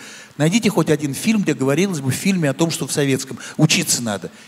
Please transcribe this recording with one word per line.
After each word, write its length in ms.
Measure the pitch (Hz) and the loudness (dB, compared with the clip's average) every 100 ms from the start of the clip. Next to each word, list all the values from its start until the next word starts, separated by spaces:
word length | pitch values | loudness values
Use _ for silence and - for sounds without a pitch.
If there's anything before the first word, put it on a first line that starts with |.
| - - - - | -12 -20 -12 -2
Найдите 320 | 156 226 226 | 2 2 2
хоть 200 | 175 160 | 2 2
один 240 | 147 147 | 2 0
фильм, 300 | 131 - 226 | -2 0 0
где 100 | 160 | 2
говорилось 460 | 135 131 143 196 160 | 0 2 2 0 0
бы 120 | 131 | -2
в 40 | - | -2
фильме 340 | 190 190 147 | 0 2 2
о 40 | |
том, 180 | 135 165 | 0 0
что 160 | - 139 | -2 -4
в 40 | |
советском 460 | - 143 127 - 113 - - | -2 0 0 -2 -12 -8 2
учиться 440 | 156 190 143 - | 2 2 0 -2
надо. 300 | 117 98 82 - | -2 -4 -6 -16